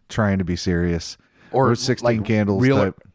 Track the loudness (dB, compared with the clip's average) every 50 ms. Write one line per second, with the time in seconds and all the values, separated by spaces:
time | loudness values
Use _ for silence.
0 | _ -10 -4 -2 0 0 0 0 -2 -2 -4 -4 -2 -2 0 0 0 0 -2 -2
1 | -6 -8 -16 _ _ _ _ _ _ -4 0 2 2 2 2 0 0 -2 -2 0
2 | 0 0 0 0 0 0 0 0 2 2 2 2 2 2 4 2 2 0 -2 -8
3 | -18 -10